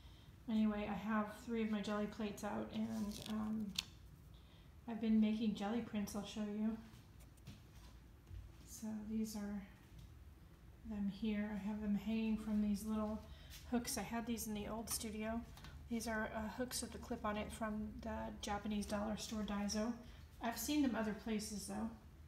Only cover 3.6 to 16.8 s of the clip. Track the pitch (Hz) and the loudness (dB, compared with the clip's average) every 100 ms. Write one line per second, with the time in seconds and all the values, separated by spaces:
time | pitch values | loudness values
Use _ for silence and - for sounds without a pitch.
3.6 | 202 180 - - - - - - - - | -2 -4 -6 -10 -16 -16 -16 -16 -18 -18
4.6 | - - - 220 226 220 214 214 226 196 | -18 -12 -6 2 6 8 8 6 4 2
5.6 | 202 233 226 214 202 208 196 214 208 208 | 2 2 2 0 0 -2 -4 -2 0 2
6.6 | 220 226 - - - - - - - - | 2 2 -4 -16 -18 -18 -18 -16 -14 -14
7.6 | - - - - - - - - - - | -16 -16 -16 -16 -18 -18 -12 -10 -10 -14
8.6 | - - 220 214 208 220 220 214 202 202 | -14 -6 -4 -4 -2 0 0 -2 -2 -4
9.6 | 196 - - - - - - - - - | -6 -14 -16 -16 -14 -16 -16 -16 -18 -18
10.6 | - - 226 208 202 190 220 208 214 208 | -18 -10 -4 0 0 2 2 2 2 0
11.6 | 190 214 214 202 214 226 220 220 220 214 | -2 0 2 2 4 4 4 2 4 4
12.6 | 208 202 214 214 214 214 - - - - | 6 4 2 2 2 -2 -6 -12 -12 -12
13.6 | - 240 240 226 190 233 226 226 226 208 | 0 2 2 -2 0 0 0 -2 -2 -2
14.6 | 202 220 226 - 226 214 220 226 240 - | -2 -4 -2 -2 -2 -2 0 0 -4 -8
15.6 | - - - 233 226 220 220 226 214 190 | -12 -12 -2 0 2 2 2 0 -2 0
16.6 | 254 - | -2 -2